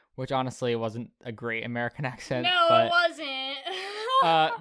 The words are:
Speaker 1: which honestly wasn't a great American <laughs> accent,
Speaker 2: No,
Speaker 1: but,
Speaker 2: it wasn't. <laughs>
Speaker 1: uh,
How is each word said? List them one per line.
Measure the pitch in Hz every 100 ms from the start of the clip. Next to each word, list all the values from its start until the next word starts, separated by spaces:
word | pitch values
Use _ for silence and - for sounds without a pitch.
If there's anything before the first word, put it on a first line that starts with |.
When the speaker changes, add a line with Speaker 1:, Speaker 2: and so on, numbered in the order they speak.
| _
Speaker 1:
which | - 131
honestly | 135 131 - 127 117
wasn't | 113 113 117 _
a | 127
great | 107 117 113
American | 113 120 120 -
<laughs> | 135
accent, | 127 - 127
Speaker 2:
No, | 349 359 339
Speaker 1:
but, | 330 339
Speaker 2:
it |
wasn't. | 349 349 285 294 262 269 277 277 370 392
<laughs> | 415 453 523
Speaker 1:
uh, | 285 165 160 156